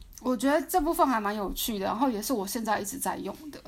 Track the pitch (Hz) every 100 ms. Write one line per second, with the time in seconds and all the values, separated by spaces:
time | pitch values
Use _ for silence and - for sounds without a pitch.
0 | - - 254 247 269 247 - - 302 330
1 | 294 226 208 214 196 - - 208 190 208
2 | 269 208 208 240 190 233 220 208 202 -
3 | 190 175 190 214 302 262